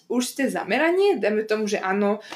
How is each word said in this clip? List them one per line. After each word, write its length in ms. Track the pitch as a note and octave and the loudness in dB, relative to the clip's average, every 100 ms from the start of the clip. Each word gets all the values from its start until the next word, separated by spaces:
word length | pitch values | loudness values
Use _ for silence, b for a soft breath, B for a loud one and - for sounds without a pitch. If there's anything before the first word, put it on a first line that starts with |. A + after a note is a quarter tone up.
| - | -4
určité 400 | B3 B3 - B3+ | -4 -4 -2 -2
zameranie, 680 | F#3 - B3 D#4+ F4+ G4+ C4+ | -2 -2 0 2 4 2 2
dajme 280 | G3 G#3+ | 0 0
tomu, 200 | G#3+ G#3+ | 0 -2
že 160 | G#3 G3+ | 0 -2
áno, 400 | F#3 G3 G3+ G#3+ B | 0 0 0 0 B